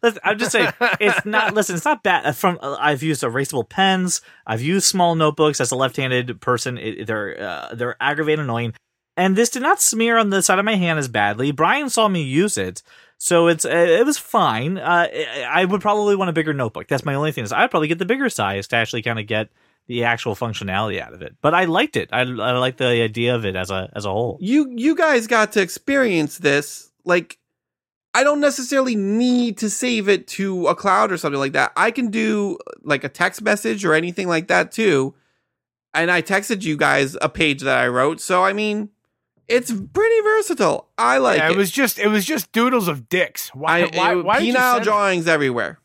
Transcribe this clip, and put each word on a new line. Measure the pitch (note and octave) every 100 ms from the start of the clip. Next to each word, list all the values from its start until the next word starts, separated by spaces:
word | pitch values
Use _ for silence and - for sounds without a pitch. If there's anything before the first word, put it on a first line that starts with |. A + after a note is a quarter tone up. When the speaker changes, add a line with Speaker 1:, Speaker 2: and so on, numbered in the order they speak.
Speaker 1:
Listen, | A#3 G#3
I'm | F3+ G#3+
just | A3+
saying, | A3+ G#3 - A#3+ F#3
it's | G#3 F#3+ G3+
not, | G#3+ G#3+
Speaker 2:
<laughs> |
Speaker 1:
listen, | G#3 G3+
it's | F3
not | C#4+ D4
bad. | G3+ F3
Uh, | -
from, | C#3+ G3 F3
uh, | C#3 C#3
I've | D3 C#3+
used | D#3 D3
erasable | C3 A#2+ C#3 C#3 A2
pens. | - F#3+ F#3 F3+ - - - -
I've | A2+
used | C3+ F#3+ -
small | F#3+ F3 E3
notebooks | D#3 D3 D3+ C#3+
as | C3
a | C3
left-handed | C3 B2+ C3+ B2+ B2 A#2+
person. | - B2 - B2
It, | A2 G#2+ G#2+
they're, | A2 G2+ -
uh, | G2 E2 -
they're | A#2 A#2+ -
aggravating, | C3+ D3 D#3 D3+
annoying. | C#3+ A#2 A#2 - _ _ _ -
And | F#3
this | F#3+ A#3
did | C4
not | C4+ G4
smear | - A3 A3+ A#3
on | G#3+
the | G3
side | F3+ F#3+
of |
my | G3+ G#3+
hand | F3 D#3+
as | C3
badly. | A2+ G#2 G#2 C#3
Brian | C#3 E3 B3+ C#4+
saw | - G#3+
me | F#3
use | C#3 C3+ G3+ -
it, | F#2 F#2 _ - _ _
so | - F3 E3+
it's, | E3
uh, | C3+
it | E3 F3 E3+ C4+
was | C#4+
fine. | - A#3 D#3+ A2+ C#3 F#3
Uh, | C#3+ F3 E3+
I, | - D3 C3 B2
I | D#3
would | F#3 G3+
probably | G#3 G#3 G#3
want | G3+ F#3
a |
bigger | E3 D#3
notebook. | C#3+ A#2 D#2 -
That's | C3+
my | D3
only | C#3 D3+
thing, | D3
is | G#2+
I'd | - B3
probably | F3+ D#3
get | E3
the |
bigger | F#3 C4 C4+
size | - G2+ G2 G2
to | A#2
actually | A2+ A#2+
kinda | A2 A2+
get | G#2 G#2+ A2 _ _ _ _
the | A#2+
actual | A#2 A#2 - G2+
functionality | A#2+ G#2 G2+ F#2+ A2 G2
out | -
of | D#2
it. | - -
But | C#3+
I | E3+
liked | F3+ E3+ D4+ -
it. | -
I, | A2+
I | B2+ B2 A2
liked | B2+ B2+ B2+
the | B2+ A#2+
idea | A2+ G#2+ A#2+
of | A#2+
it | G#2+ F#2+
as | F#2
a, | F#2+ F#2+ -
as |
a | G2+
whole. | G2 A#2+ -
Speaker 3:
You, | F#3+ C#4 C#4+ B3
you | C4
guys | D#4+ D#4+ C4+ A3
got | A#3 G#3+
to | G#3+
experience | F#3 - - C#4 B3+ F3 D3 -
this. | D3+ C#3+ D3 - - _
Like, | - F3 - - _ _ _ _ _ _ _
I | A3+
don't | C#4 D4
necessarily | C#4+ C#4 B3 C#4 C4 A3
need | G3 G#3+ B3 B3 A#3+ G#3
to | G#3+
save | - B3+ A#3 G3
it | F#3+ -
to | - G3 F#3 E3+
a |
cloud | E3+ G3 F#3+ G#3+
or | F3+
something | D#3+ C#3+
like | C3+
that. | C#3 C3+ -
I | G#3
can | A#3 A#3+
do, | G#3+ A3 G#3+ G3+ F3 - -
like, | - C#3
a | C#3
text | - F3+ -
message | G#3+ G#3 A3 A3
or | G3
anything | D#3 E3+ F3 F#3
like | E3 F3
that, | F3+ F3
too. | - A3 C#3+ C3+ - _ _ _ _ _ _ _
And | D3 E3+
I | F3
texted | E3 G3 G3+ G#3+
you | F#3 D3+
guys | D3+ C#3+ C3+ -
a | D3+
page | - D#3+ C3+
that | C3 B2+
I | B2
wrote. | B2 C3+ E3
So, | - F#3
I | F#3+
mean, | G3+ G#3+ G#3 G#3 _ _ _ _ _ _
it's | A#3+ A#3+
pretty | A3 G3 - A4 A4+
versatile. | G#4+ A4 G#4 E4+ F#3 - - -
I | A#3 C4
like | B3+ F3
Speaker 2:
Yeah, | D#3
it |
Speaker 3:
it. | F#3
Speaker 2:
was | G3
just, | B3+ B3+ -
it | G#3
was | G#3+
just | F#3 D4+ -
doodles | A3+ A#3+ B3+ F3+
of | C#3+ A2+
dicks. | F3+ E3+ - -
Why, | C3+ D#3 E3+
Speaker 3:
I, | F3 E3+
Speaker 2:
why, | F#3+ F3+
Speaker 3:
it, |
Speaker 2:
why | E3+ A3
did | A3
you |
Speaker 3:
penile | B3 B3+
Speaker 2:
send | A#3+
it? |
Speaker 3:
drawings | G3+ G#3 G3+ F3+ E3
everywhere. | D#3 C#3 A#2+ F#2 -